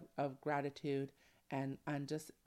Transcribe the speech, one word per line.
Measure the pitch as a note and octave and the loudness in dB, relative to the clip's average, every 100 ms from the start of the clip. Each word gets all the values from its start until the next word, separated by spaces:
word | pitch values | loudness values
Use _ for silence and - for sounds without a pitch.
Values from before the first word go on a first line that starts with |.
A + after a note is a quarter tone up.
| - - | -2 0
of | C#3 C3 | 0 0
gratitude | D3+ C#3+ C#3 - D3 C#3 C#3 _ - - - | 2 2 2 -2 0 2 0 _ -20 -20 -2
and, | C3+ C3+ C3+ - | 0 0 -2 -2
and | C#3+ C#3 | -2 0
just | D3+ - - | -4 -4 -6